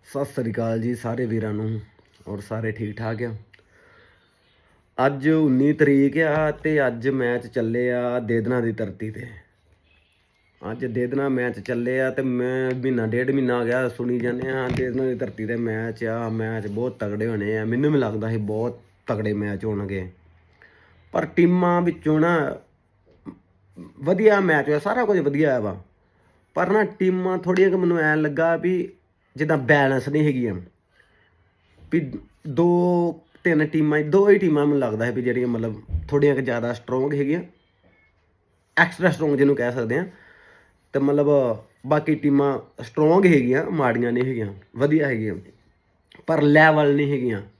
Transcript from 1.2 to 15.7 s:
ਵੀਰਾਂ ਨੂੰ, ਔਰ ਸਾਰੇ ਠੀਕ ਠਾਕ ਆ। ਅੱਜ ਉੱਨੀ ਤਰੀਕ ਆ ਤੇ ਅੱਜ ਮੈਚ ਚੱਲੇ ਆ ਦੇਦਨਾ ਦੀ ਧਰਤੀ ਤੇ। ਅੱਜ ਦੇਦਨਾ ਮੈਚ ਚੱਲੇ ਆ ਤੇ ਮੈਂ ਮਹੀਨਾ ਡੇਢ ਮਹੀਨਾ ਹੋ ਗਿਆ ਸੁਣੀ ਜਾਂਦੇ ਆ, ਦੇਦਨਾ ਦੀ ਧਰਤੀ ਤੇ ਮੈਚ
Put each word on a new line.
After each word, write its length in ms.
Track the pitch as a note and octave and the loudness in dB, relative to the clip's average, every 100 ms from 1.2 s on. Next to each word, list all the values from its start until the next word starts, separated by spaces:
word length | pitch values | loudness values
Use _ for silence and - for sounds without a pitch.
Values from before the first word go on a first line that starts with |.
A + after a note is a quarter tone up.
| A#2+ | -2
ਵੀਰਾਂ 280 | A2+ G#2+ | -2 -2
ਨੂੰ, 260 | G#2 A2 A2 - _ _ _ - | -4 -4 -6 -10 _ _ _ -14
ਔਰ 120 | G2+ | -12
ਸਾਰੇ 320 | F#2+ A2 A2+ | -8 -6 -6
ਠੀਕ 240 | G#2+ G#2+ G#2 | -6 -8 -6
ਠਾਕ 240 | B2 A2+ | -8 -6
ਆ। 80 | A#2+ A2 - _ _ _ _ - _ _ _ _ _ _ _ _ _ - | -8 -10 -16 _ _ _ _ -20 _ _ _ _ _ _ _ _ _ 0
ਅੱਜ 300 | C3+ C#3 D3 | 0 2 2
ਉੱਨੀ 420 | D#3+ D3+ B2+ C#3+ | 2 4 4 2
ਤਰੀਕ 440 | D3+ F#3 C#3 C#3 D#3+ | 4 4 4 2 2
ਆ 300 | D#3+ D3+ D3+ | 0 0 0
ਤੇ 180 | D3 D#3+ D3+ C3 | -2 -2 0 0
ਅੱਜ 200 | A#2 B2+ | -2 -4
ਮੈਚ 360 | C3 B2 A#2+ A#2+ | -2 -2 -2 -4
ਚੱਲੇ 440 | B2 A2+ A#2+ B2 | -4 -2 -2 -2
ਆ 280 | B2 A#2+ B2 | -2 -2 -4
ਦੇਦਨਾ 400 | A2+ A#2 G#2+ B2+ | -2 -2 0 -2
ਦੀ 100 | A2+ | -2
ਧਰਤੀ 380 | G#2+ G#2 F#2 A2 | -4 -8 -8 -12
ਤੇ। 160 | G#2+ - E2+ _ _ _ _ _ _ _ _ _ _ _ _ | -12 -16 -18 _ _ _ _ _ _ _ _ _ _ _ _
ਅੱਜ 240 | F#2 A#2+ B2+ | -14 -8 -6
ਦੇਦਨਾ 420 | A#2 B2 C#3 C#3 | -4 -2 -2 -2
ਮੈਚ 300 | B2+ B2 G#2+ | -2 -2 -6
ਚੱਲੇ 400 | G2 A#2+ A#2+ C3 | -6 -4 -2 -2
ਆ 80 | C3 | -2
ਤੇ 120 | C3 | -2
ਮੈਂ 500 | C3 B2 B2 C3 C3 | -4 -2 -2 -2 -4
ਮਹੀਨਾ 320 | B2+ C3 B2 A2 | -2 -2 -2 -2
ਡੇਢ 260 | A#2+ B2+ | -2 0
ਮਹੀਨਾ 280 | C#3 B2+ B2 | 0 0 0
ਹੋ 60 | A#2 | 0
ਗਿਆ 220 | B2 B2+ | 0 -2
ਸੁਣੀ 300 | - B2 B2 | -4 -4 -2
ਜਾਂਦੇ 300 | A#2+ B2 C3 | -2 -4 -4
ਆ, 180 | C3 B2 | -4 -4
ਦੇਦਨਾ 360 | A#2+ B2+ B2+ C3 | -2 -2 -2 -2
ਦੀ 100 | A#2 | -2
ਧਰਤੀ 300 | A#2+ - A2 | -6 -6 -6
ਤੇ 100 | A#2 | -4
ਮੈਚ 460 | A#2 | -4